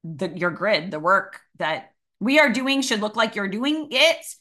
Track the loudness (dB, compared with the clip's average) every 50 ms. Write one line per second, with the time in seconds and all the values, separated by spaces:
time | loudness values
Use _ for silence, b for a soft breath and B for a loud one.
0 | -12 -12 -8 -6 -6 -6 -4 -2 -2 -2 -2 -2 0 0 0 0 0 -4 -8 -2
1 | 2 4 4 4 2 -2 -16 -20 _ _ _ -4 -4 -4 -4 -4 -8 _ _ _
2 | _ _ _ _ 0 4 6 6 6 6 4 0 0 0 0 0 0 0 -2 -2
3 | -2 -4 0 0 -2 0 0 -4 -6 -4 -4 -2 -2 -2 -2 -2 -4 -4 0 4
4 | 4 4 2 0 -6 -18 -20 _